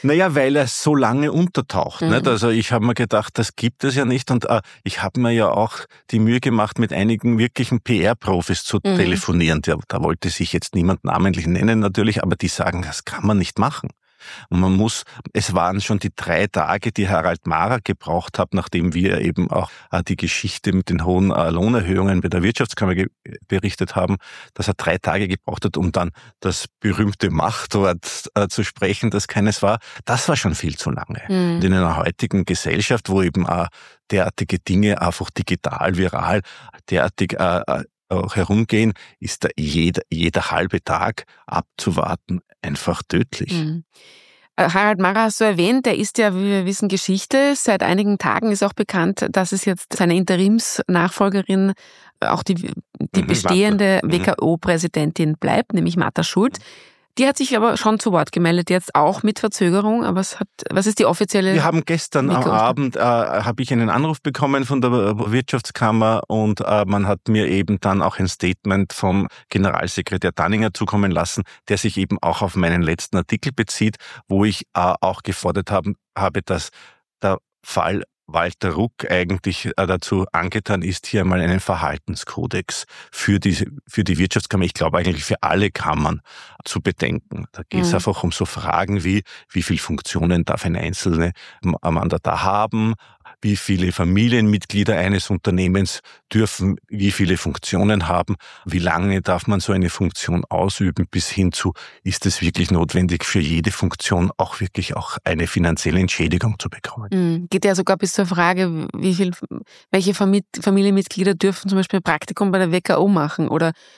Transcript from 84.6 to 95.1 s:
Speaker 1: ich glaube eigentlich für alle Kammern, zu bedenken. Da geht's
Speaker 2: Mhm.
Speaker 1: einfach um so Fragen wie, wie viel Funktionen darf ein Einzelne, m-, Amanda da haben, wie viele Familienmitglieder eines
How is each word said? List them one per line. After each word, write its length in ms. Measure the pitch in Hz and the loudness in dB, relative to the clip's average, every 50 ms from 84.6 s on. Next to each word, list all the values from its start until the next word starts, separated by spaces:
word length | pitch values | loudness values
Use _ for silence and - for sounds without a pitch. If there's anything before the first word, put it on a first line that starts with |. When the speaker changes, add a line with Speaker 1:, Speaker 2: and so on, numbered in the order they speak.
| 90 | 0
Speaker 1:
ich 100 | 87 - | 0 0
glaube 240 | - 85 82 87 | 0 0 2 2
eigentlich 280 | 87 87 92 85 76 - | 2 2 2 0 -2 -2
für 180 | - - - - | -4 -4 -2 0
alle 280 | 76 85 95 104 95 | 0 2 2 2 0
Kammern, 500 | - - - 78 78 78 76 80 82 80 - - - - - - - - - | -2 -4 -4 -2 0 0 0 0 -2 -4 -8 -14 -20 -20 -20 -20 -20 -16 -12
zu 160 | - - - | -8 -6 -4
bedenken. 680 | - 98 - - - - 82 - - - - - - - | -2 -2 -2 -2 -2 -2 -2 -4 -6 -10 -12 -12 -12 -12
Da 120 | - - - - | -12 -16 -12 -6
geht's 200 | - - 180 175 | -2 0 0 2
Speaker 2:
Mhm. 60 | 170 | 0
Speaker 1:
einfach 280 | 95 - 107 98 - - | 0 0 -2 -2 -2 -2
um 80 | 87 | -2
so 140 | - - 92 | -2 -2 -4
Fragen 580 | - - - 101 78 - 85 95 92 101 98 80 | -4 -6 -6 -4 -2 0 0 0 0 -2 -2 0
wie, 200 | 92 98 104 - - - - - _ | 0 0 0 -2 -4 -12 -20 -14 _
wie 100 | - 92 | -4 -4
viel 160 | 87 - 87 | -2 0 -2
Funktionen 680 | 76 - - 80 69 - - - 82 80 85 90 85 82 | -2 -2 -4 -6 -6 -6 -4 -2 0 2 2 2 2 2
darf 200 | - 80 80 - | 0 -2 -2 -2
ein 120 | 87 82 | -2 -2
Einzelne, 560 | 82 78 82 98 - - 95 82 80 82 87 - - - - - - - | -2 -2 -4 -4 -2 0 0 2 2 2 0 -2 -6 -12 -20 -12 -6 -4
m-, 100 | 90 80 - | -2 -2 -2
Amanda 360 | - 85 80 80 - 82 82 80 - | -2 0 0 0 0 0 -2 -2 0
da 200 | - 82 85 95 | -2 -2 0 0
haben, 500 | 95 98 104 107 110 - 110 110 110 113 - _ - _ _ - - - _ | 0 0 0 0 0 0 0 0 0 0 -2 _ -20 _ _ -20 -20 -12 _
wie 160 | - 104 101 | -2 0 0
viele 340 | - - - 98 87 90 90 | 0 0 0 0 0 2 0
Familienmitglieder 1080 | - - 87 85 92 104 113 120 123 120 110 107 107 98 - - - 104 101 - 107 | 0 0 2 2 4 4 4 4 4 4 4 4 4 2 0 -2 0 0 2 2 2
eines 320 | 80 87 95 | 2 2 2